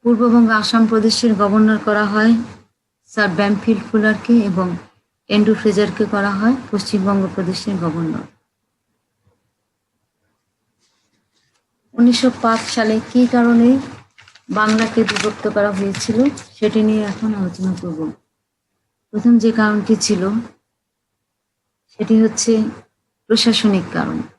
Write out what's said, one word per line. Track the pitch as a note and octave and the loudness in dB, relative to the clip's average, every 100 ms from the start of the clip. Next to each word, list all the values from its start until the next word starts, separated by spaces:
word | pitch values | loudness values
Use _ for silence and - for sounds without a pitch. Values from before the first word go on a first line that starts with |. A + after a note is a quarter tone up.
পূর্ববঙ্গ, | A#3 A3+ A#3+ A#3 A3+ | 2 2 4 4 4
আসাম | A3 G3+ A#3 A3 | 2 0 0 2
প্রদেশের | A3+ A3 - A#3 | 2 0 0 0
গভর্নর | G3+ G3+ G#3 G#3+ G#3+ | 2 2 4 2 2
করা | G#3+ G#3 | 0 -2
হয় | G#3 G#3+ A3 A#3 - - _ _ _ _ _ | 0 2 2 2 -2 -16 _ _ _ _ _
স্যার | - G3+ E3+ | -2 -2 0
ব্যামফিল্ড | G3+ G3+ - G3+ - | -2 0 0 -2 -2
ফুলারকে | A3 G#3+ G#3+ - A#3 G3+ | 0 0 -2 2 2 2
এবং | F3+ F3+ F3 - _ _ _ - | -2 -4 -6 -12 _ _ _ -2
অ্যান্ড্রু | G#3 G#3 | 0 2
ফ্রেজারকে | G#3+ A3 G3 G#3 - G#3 | 2 0 0 -2 -2 -4
করা | G3+ G3+ G3 | -2 -2 0
হয় | A3 C4 - | 0 -2 -4
পশ্চিমবঙ্গ | G#3 - G#3 F#3+ G3 F#3+ | -8 -4 -2 0 0 -2
প্রদেশের | F#3+ F3+ F#3 - F#3+ | -4 -6 -6 -6 -4
গভর্নর। | E3+ D#3+ D#3+ - - _ _ _ _ _ _ _ _ _ _ _ _ _ _ _ _ _ _ _ _ _ _ _ _ _ _ _ _ _ _ _ _ _ _ _ _ | -4 -4 -6 -6 -10 _ _ _ _ _ _ _ _ _ _ _ _ _ _ _ _ _ _ _ _ _ _ _ _ _ _ _ _ _ _ _ _ _ _ _ _
উনিশশো | - A#3+ A#3 B3+ A#3+ | 2 4 4 0 0
পাঁচ | A#3 A3+ - | -2 -2 -4
সালে | - G#3+ A3 - | -2 0 -2 0
কী | B3 B3 | 2 2
কারণে | B3 A#3 A#3 A#3+ C4+ C#4 - _ _ _ _ - | 4 4 6 4 2 -2 -18 _ _ _ _ -6
বাংলাকে | G3+ G#3+ A3 A3 A3+ G3+ | -2 0 0 0 0 0
বিভক্ত | G#3 G#3+ G#3+ G#3+ G#3 | -2 -4 -4 -4 0
করা | G3+ G3 | -2 -2
হয়েছিল | G3+ F#3+ - A3 C#4 C#4 - | -4 -4 -4 0 0 -2 -18
সেটি | _ G#3+ A3 | _ -2 2
নিয়ে | G#3+ G#3+ | 2 0
এখন | G#3 G3+ A3 | -4 -6 -4
আলোচনা | G#3 F3+ F3 F#3 F3 | -4 -6 -4 -4 -4
করব। | F3+ D#3 D#3 - _ _ _ _ _ _ _ _ _ | -8 -8 -8 -10 _ _ _ _ _ _ _ _ _
প্রথম | G#3+ A#3+ A#3 | 0 4 4
যে | A3+ | 4
কারণটি | A3 G#3+ G#3+ G3+ G#3+ | 2 0 0 0 -2
ছিল | - F#3+ F#3+ A3 A#3 _ _ _ _ _ _ _ _ _ _ _ _ _ _ | 0 -2 -2 -4 -8 _ _ _ _ _ _ _ _ _ _ _ _ _ _
সেটি | - A3 A3 | -10 0 2
হচ্ছে | A3 A3 - A3 G#3+ - _ _ _ _ _ | 2 0 0 0 0 -8 _ _ _ _ _
প্রশাসনিক | A3 A#3 G#3+ G#3+ F#3+ - | 0 2 2 0 0 -2
কারণ | F3 C#3+ D#3+ - | -6 -4 -6 -10